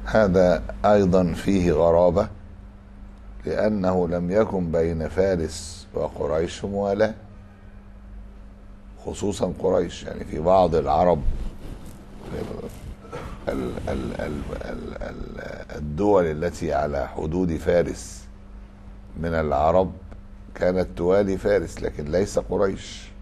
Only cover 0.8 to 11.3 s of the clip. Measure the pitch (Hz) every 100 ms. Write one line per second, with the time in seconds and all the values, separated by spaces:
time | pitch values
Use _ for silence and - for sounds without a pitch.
0.8 | 101 104 95 92 87 73 - 98 87 76
1.8 | 85 85 90 87 - - - - - -
2.8 | - - - - - - - - 104 107
3.8 | 92 92 87 87 87 101 113 95 85 80
4.8 | 82 82 80 85 95 92 76 - - -
5.8 | - 80 76 - 73 78 85 - 98 101
6.8 | 101 98 107 110 - - - - - -
7.8 | - - - - - - - - - -
8.8 | - - - 82 104 98 92 80 92 92
9.8 | 87 - - - - 73 80 95 90 80
10.8 | 69 76 90 82 -